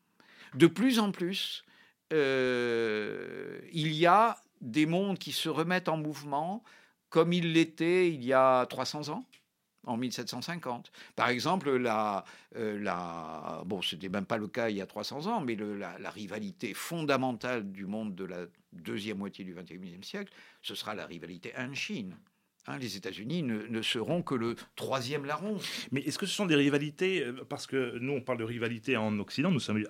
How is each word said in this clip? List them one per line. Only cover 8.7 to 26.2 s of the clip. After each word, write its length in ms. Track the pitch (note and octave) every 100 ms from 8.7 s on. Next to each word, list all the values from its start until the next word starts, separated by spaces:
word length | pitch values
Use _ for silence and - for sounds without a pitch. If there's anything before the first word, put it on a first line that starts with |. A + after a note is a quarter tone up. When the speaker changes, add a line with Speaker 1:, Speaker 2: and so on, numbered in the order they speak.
| B2+ B2+
Speaker 1:
cents 240 | D3+ D3
ans, 180 | D3+ - - _ _ _ _ -
en 120 | A#2
mille 160 | B2+
sept 160 | A#2+ A#2+
cent 120 | B2+
cinquante. 520 | B2 E3+ C3 A#2+ - - - -
Par 100 | A#2
exemple, 480 | B2 C3+ F#3 C#3+ B2+
la, 480 | A#2+ A2 G#2+ G2 - - - A2+
euh, 240 | G#2+ G#2
la, 800 | G2+ F2 F2 E2+ D#2+ D#2 D#2+ D#2+ E2+
bon, 160 | G2
c'était 260 | - E2 F#2
même 180 | G2+ F#2+
pas 120 | A#2
le 100 | G#2
cas 220 | B2+ A2+
il 80 | G2+
y 40 |
a 40 | F#2
trois 180 | G#2+
cents 240 | G#2 C3 F3+
ans, 140 | A#3
mais 140 | C3 G#2+
le, 220 | G#2 G2+
la, 220 | F#2 F#2
la 100 | F#2+
rivalité 640 | F#2 G2 G#2 G#2 - A2+
fondamentale 960 | - - E3+ D3+ C3+ B2+ A#2 B2 B2 G2+
du 160 | F#2+ G2
monde 300 | G#2+ G#2+ F2+
de 80 |
la 220 | F#2 F2+ F2 _ _
deuxième 460 | F2 E2 A#2 G#2 G2
moitié 260 | G2+ -
du 80 | F#2+
vingt 180 | E2+ F2+
et 60 | F2+
unième 280 | F#2 F2
siècle, 280 | - G3 G3+ - - -
ce 120 | - G2
sera 200 | G#2+ G#2
la 100 | D2+
rivalité 480 | E2+ E2+ F2 A2+ C3
Inde-Chine. 600 | B2+ C#3 - G3+ F#2+ E2+ _ _ _ _ -
Hein, 120 | C#3
les 180 | B2 G2
États-Unis 480 | F#2+ F#2 A2 F3
ne, 240 | C3 A2 A2
ne 140 | A2+
seront 400 | G#2 A#2+ A2 F3
que 140 | - C3
le 200 | A#2 A2+ - -
troisième 480 | - C3+ B2 D3 C#3
larron. 320 | D3+ G3+ G3+ - - -
Speaker 2:
Mais 80 | C3+
est-ce 180 | C#3
que 80 | -